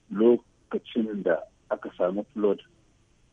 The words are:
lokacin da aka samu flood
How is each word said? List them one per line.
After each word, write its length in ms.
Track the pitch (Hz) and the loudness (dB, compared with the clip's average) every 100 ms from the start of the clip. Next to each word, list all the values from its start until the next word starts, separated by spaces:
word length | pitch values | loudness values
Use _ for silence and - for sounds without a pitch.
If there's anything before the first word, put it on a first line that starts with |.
| - | -8
lokacin 1120 | 98 117 120 - _ - 226 - 120 110 196 | 2 4 4 0 _ -10 -8 -6 -4 -4 0
da 140 | 92 82 - _ - | 0 0 -4 _ -8
aka 200 | 107 - - | -6 -6 -4
samu 280 | 90 98 - | -2 -2 -6
flood 280 | - 104 95 - _ _ _ _ _ _ | -2 0 0 -6 _ _ _ _ _ _